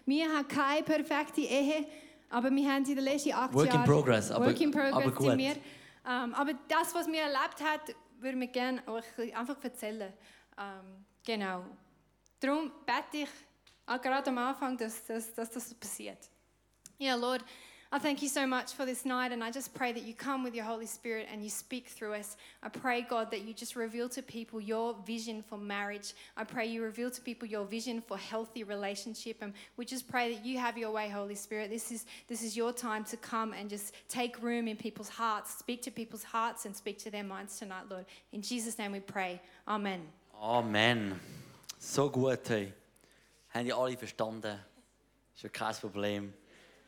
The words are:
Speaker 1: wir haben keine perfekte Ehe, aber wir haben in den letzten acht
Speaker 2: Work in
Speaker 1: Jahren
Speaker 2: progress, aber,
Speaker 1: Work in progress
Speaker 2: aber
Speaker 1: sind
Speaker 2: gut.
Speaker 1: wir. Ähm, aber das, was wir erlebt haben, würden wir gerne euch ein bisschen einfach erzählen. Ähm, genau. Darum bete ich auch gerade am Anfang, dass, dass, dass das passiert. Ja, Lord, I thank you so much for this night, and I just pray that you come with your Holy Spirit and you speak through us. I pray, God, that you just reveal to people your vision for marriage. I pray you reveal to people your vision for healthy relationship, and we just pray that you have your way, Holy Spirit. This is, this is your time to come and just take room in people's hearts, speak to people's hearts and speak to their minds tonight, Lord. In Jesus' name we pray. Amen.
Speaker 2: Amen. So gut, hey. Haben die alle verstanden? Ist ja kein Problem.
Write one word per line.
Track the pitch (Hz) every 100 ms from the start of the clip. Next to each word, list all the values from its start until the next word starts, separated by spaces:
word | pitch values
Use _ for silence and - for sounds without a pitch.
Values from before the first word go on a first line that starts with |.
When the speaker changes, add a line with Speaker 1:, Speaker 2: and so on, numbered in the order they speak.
| -
Speaker 1:
wir | 285 320
haben | 311 285
keine | 285 277 302
perfekte | 320 302 302 294 302 -
Ehe, | 277 254 277 311 294 - - - -
aber | 240 262
wir | 277 285
haben | 277
in | 269
den | 277
letzten | 269 285 294
acht | 202 254
Speaker 2:
Work | 135 254
in |
Speaker 1:
Jahren | 247
Speaker 2:
progress, | 240 147 135 110 104
aber, | 104 -
Speaker 1:
Work | -
in | 302
progress | 285 269
Speaker 2:
aber | -
Speaker 1:
sind | 135 -
Speaker 2:
gut. | 139 262
Speaker 1:
wir. | 262 294 - - - - -
Ähm, | 247 240
aber | 226 285 262 -
das, | 320 339
was | 349 320
wir | 320
erlebt | 302 269 330 -
haben, | 302 302 302 - - -
würden | 262 254
wir | 247
gerne | 254 254 254 -
euch | 226
ein | 233 -
bisschen | 233 -
einfach | 247 277
erzählen. | 247 247 214 220 190 196 - - _ -
Ähm, | 202 190 190 190 196 _
genau. | - 220 196 185 185 - - _ _ _ _ -
Darum | 269 294 311 -
bete | - 254 302 302
ich | 285 - - _ _ _ -
auch | 247
gerade | 254 269 269
am | 247
Anfang, | 247 269 262 247
dass, | 220 226 -
dass, | 226 226
dass | - 226
das | 254 -
passiert. | 233 202 - 208 185 - _ _ _ _ _ - -
Ja, | 269
Lord, | 240 240 254 233 - - - -
I | 285
thank | 294 277
you | 285
so | 294 269
much | 254 -
for | -
this | 254 240
night, | 269 254 254
and | 240
I | 233
just | 254 262
pray | - 247
that | 233
you | 226
come | 226 254 269
with | 254 233
your |
Holy | 214 226 226
Spirit | - 233 220 -
and | 214
you | 208
speak | - - 254 247
through | - 214
us. | 208 208 - - -
I | 220
pray, | 240 262 240
God, | 240 233 220
that | 220
you | 214
just | 220 240 247
reveal | 226 233 247
to | 262
people | 254 233 226 220
your | 202 220 233 214 196
vision | 226 220 214
for | 214 208
marriage. | 208 202 202 208 202 - - -
I |
pray | 220 233 226
you | 226
reveal | 220 214 247
to | 247
people | - 233 233
your | 208
vision | 196 226 247 233
for | 226 196
healthy | - 220 226 247
relationship, | 202 202 202 202 233 220 226 220
and | 208 202 - -
we |
just | 240 254 247
pray | 254 240
that | 226
you | 233 254
have | 240 233
your | 220
way, | 214 214
Holy | 202 202 202
Spirit. | - 214 208
This | 226 -
is, | 233 - - -
this | 226
is | 226 214
your | 233
time | 233 247 214
to | 214 226
come | - 226 220
and | 196 202
just | 202 202 - -
take | 247 240 240
room | 233 240 226
in | 214
people's | 220 214 202
hearts, | - 226 208 -
speak | - - 247
to | 254
people's | 233 226 214
hearts | - 226 226 220 208
and |
speak | 196 214 202
to | 220
their | 208
minds | 196 190 202 -
tonight, | 202 185 202
Lord. | 185 185 - -
In | 208
Jesus' | 202 247 226 220
name | 202
we | 196
pray. | 196 208 185 180 - - -
Amen. | 208 202 185 156 - _ 107
Speaker 2:
Amen. | 107 120 113 104 113 117 101 92 - - - - - -
So | - - 143
gut, | 131 131 120 -
hey. | 110 98 98 - _ - - _ _ -
Haben | 117
die | 120
alle | 123 127 123
verstanden? | 107 - 110 113 107 104 - - _ _ _ _ _
Ist | -
ja | 107
kein | - 110 110
Problem. | 107 98 104 104 101 98 - - - -